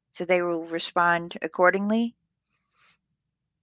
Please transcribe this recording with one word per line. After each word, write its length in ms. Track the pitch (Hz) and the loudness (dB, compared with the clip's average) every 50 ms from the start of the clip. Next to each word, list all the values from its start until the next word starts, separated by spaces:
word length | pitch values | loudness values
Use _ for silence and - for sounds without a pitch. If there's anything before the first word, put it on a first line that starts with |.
| _ _ | _ _
so 140 | - - 180 | -12 -6 0
they 180 | 165 185 180 | 2 2 2
will 220 | 175 175 170 165 165 | 2 0 -2 -4 -6
respond 760 | 165 165 165 - - - 180 175 175 170 170 170 175 - - | -6 -6 -6 -6 -4 0 2 2 2 2 0 -2 -6 -10 -10
accordingly. 760 | - 160 - - 180 180 175 196 202 208 220 226 233 233 - _ _ _ _ _ _ _ _ _ _ _ _ _ _ _ _ _ _ _ _ _ _ _ _ _ _ _ _ _ | -10 -8 0 4 4 4 4 2 -2 0 0 0 -2 -4 -6 _ _ _ _ _ _ _ _ _ _ _ _ _ _ _ _ _ _ _ _ _ _ _ _ _ _ _ _ _